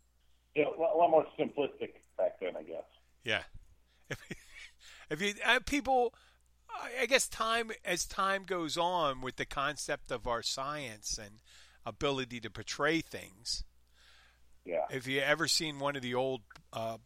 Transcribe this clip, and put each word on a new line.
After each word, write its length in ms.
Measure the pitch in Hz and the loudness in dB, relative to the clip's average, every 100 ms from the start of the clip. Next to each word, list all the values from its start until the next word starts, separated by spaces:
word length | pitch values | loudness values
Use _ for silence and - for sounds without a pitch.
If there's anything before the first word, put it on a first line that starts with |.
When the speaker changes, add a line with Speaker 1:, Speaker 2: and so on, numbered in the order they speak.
| _ _ _ _ _ 147 | _ _ _ _ _ 0
Speaker 1:
yeah, 100 | 139 | 0
a 140 | - | 2
lot, 180 | 160 156 | 2 6
lot 120 | 175 | 8
more 160 | 156 - - | 8 6 0
simplistic 520 | 127 - 135 - 110 - _ - | -2 0 -2 -4 -10 -10 _ -2
back 220 | 92 - | -2 -2
then, 160 | 90 82 | -6 -6
I 60 | |
guess. 200 | 78 78 - _ _ _ | -8 -10 -12 _ _ _
Speaker 2:
Yeah. 180 | - 104 - - - - _ _ - | -4 -2 -4 -16 -20 -20 _ _ -12
<laughs> 60 | 143 - - - - - - - - - | -12 -12 -16 -16 -18 -18 -20 -20 -16 -8
If 120 | 156 | -2
you, 120 | 202 208 - | -2 2 4
uh, 140 | 247 - | 4 4
people, 480 | 285 240 262 240 - - _ _ _ - | 0 2 4 2 -2 -20 _ _ _ -14
I, 320 | 415 262 247 | -10 -6 -2
I 40 | 233 | 4
guess 220 | 254 - | 4 4
time, 440 | - 220 226 226 202 | 0 2 2 0 -4
as 220 | - 180 - | -2 -2 -2
time 400 | - 196 196 180 | 0 2 2 0
goes 320 | 180 160 139 | -2 0 0
on 420 | 170 180 147 131 | 2 4 2 2
with 160 | 127 - | -4 -4
the 100 | 131 | -4
concept 640 | 143 139 139 - 147 - | -2 -2 -2 -4 -4 -4
of 160 | 127 127 | -4 0
our 160 | 117 | 0
science 800 | - - 135 151 127 107 - - | 0 -2 -4 -6 -8 -8 -6 -6
and 180 | 104 107 - - - - 117 | -8 -16 -20 -20 -20 -12 -10
ability 540 | 107 147 135 123 120 | -2 0 0 -2 -6
to 100 | 110 | -8
portray 520 | 92 - - 147 165 | -10 -8 0 2 2
things. 640 | - 95 92 104 - - - - - - - - - _ - - | 0 -10 -12 -12 -6 -6 -6 -14 -20 -20 -20 -20 -20 _ -20 -18
Speaker 1:
Yeah. 220 | 90 82 71 | -4 -2 0
Speaker 2:
If 180 | 135 127 | -4 -2
you 120 | 135 | 0
ever 300 | 135 151 160 | 4 4 4
seen 300 | - 156 143 | 2 0 -2
one 180 | 139 143 | -2 -2
of 40 | |
the 140 | 123 123 | -2 0
old, 280 | 131 131 - - - | 0 -2 -8 -20 -12
uh, 240 | 120 113 113 | -6 -6 -6